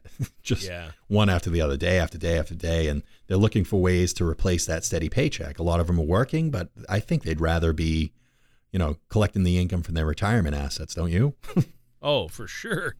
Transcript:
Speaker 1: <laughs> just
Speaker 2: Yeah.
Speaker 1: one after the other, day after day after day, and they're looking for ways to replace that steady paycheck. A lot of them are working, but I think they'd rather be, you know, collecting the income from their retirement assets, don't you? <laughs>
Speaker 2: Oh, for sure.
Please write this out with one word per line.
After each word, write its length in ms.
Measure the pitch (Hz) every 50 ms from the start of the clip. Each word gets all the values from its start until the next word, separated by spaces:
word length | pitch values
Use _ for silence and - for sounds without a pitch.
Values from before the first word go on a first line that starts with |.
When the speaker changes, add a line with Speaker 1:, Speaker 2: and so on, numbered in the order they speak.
| - - - -
Speaker 1:
<laughs> 220 | 131 - - -
just 220 | - - 123 - 95
Speaker 2:
Yeah. 260 | 92 87 87 85 80 - - _
Speaker 1:
one 220 | - 101 104 107 98
after 200 | 92 85 - 87
the 100 | 82 85
other, 160 | 78 71 69
day 220 | 69 87 87 90 90
after 200 | 80 73 - 78
day 200 | 82 85 82 80
after 160 | 73 - 87
day, 340 | 82 - 82 82 82 80 76
and 140 | 73 73 - - - - -
they're 100 | - 95
looking 280 | 95 107 104 - 110 92
for 160 | - - 95
ways 320 | 90 90 90 90 92 90 -
to 120 | - 90 85
replace 380 | 80 - - 98 90 80 -
that 180 | - 80 82 -
steady 240 | - 95 82 80 78
paycheck. 500 | - - 151 147 - - 82 73 73 -
A 40 |
lot 180 | 82 85 85 87
of 60 | 85
them 120 | 82 87 85
are 60 | 78
working, 460 | 76 90 104 127 - - 156 160 156
but 200 | 139 90 87 - - - - -
I 120 | 98 107
think 220 | - - 175 151
they'd 180 | - - 78 78
rather 320 | 82 80 85 82 82 82
be, 400 | 80 80 82 80 80 80 78 78 - _ _ _ _ _ _ _ _ _ _ _
you 60 | - 95
know, 200 | 87 76 76 - _ -
collecting 360 | - 110 104 95 - 101 92
the 140 | 90 90 90
income 240 | 90 87 92 87
from 120 | 82 - 82
their 120 | 80 78
retirement 480 | 78 76 - 98 101 117 113 90 73 73
assets, 380 | 71 69 71 - - 73 - -
don't 160 | - 82 87
you? 220 | 85 92 127 147 - - - - -
<laughs> 80 | 180 - - - - _ _ _ _
Speaker 2:
Oh, 280 | - 143 147 127 85 76
for 180 | - - 107
sure. 480 | 104 - - - 233 202 165 180 147 -